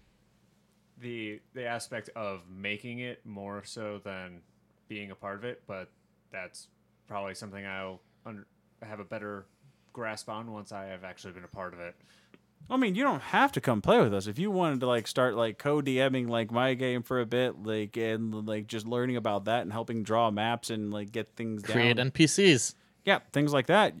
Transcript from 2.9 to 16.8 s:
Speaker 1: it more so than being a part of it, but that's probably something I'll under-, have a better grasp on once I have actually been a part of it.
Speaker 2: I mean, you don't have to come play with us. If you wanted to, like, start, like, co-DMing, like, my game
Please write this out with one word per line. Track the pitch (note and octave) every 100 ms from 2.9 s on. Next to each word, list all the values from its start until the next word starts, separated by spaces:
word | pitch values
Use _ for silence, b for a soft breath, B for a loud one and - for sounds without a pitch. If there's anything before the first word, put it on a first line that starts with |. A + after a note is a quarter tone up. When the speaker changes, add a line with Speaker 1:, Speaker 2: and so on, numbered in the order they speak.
| A#2+
Speaker 1:
it | B2 -
more | A2+ G2+ G2+ G2+ G2
so | A#2 G#2+ G#2
than | G2+ F#2+ F#2 F2 - _ _ _ -
being | G#2+ G2+
a | F#2
part | G2+ G2+
of |
it, | B2 B2+ -
but | F#2+ F2+ _ _ _ _
that's | F#2+ F2+ - - _ _ _ -
probably | G#2 G2 F#2
something | G#2+ G2 G2
I'll | F#2+ F#2+ F#2 _ _ A#2+
under-, | G#2+ G2 _ _ -
have | G#2+ G#2+
a |
better | F#2 A2 G#2 G2+ F#2+ _ _ _ _
grasp | - A2 G#2+ -
on | G#2+ A#2
once | G#2+ G2
I | G2+ G2
have | F#2
actually | F#2 F2 G2
been | F2
a | F2
part | G2 F2+ F2
of |
it. | F2 - b b b b _ _ -
Speaker 2:
I | C4
mean, | A#3 F#3
you |
don't | C#4 D3
have | - G3+ C#4
to | -
come | - G#2+
play | D#3+ A#3
with | B2+
us. | G2 G#2
If | G#2
you | G#3
wanted | F#3 E3 C3
to, | B2+
like, | A#2+ G2+
start, | - B2+ A2
like, | A2+ G#2
co-DMing, | C#3+ D3+ C#3 B2+ C3+ C3 A#2+
like, | A#2 G#2+
my | A#2 C3
game | B2